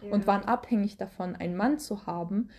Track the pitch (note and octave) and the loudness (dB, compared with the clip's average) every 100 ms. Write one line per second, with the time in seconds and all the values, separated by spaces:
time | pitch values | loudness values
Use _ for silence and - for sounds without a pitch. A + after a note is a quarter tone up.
0 | G3+ G#3 G3+ G3+ G3+ B3 - A3+ G3+ - | -2 2 4 4 2 0 2 2 2 -2
1 | F#3+ - F3+ F3 E3+ F3+ A3+ D4 - G3+ | -8 -6 -6 -4 -4 0 2 2 -2 -6
2 | - F3 E3+ G3+ A#3+ | -6 -6 -2 -2 -2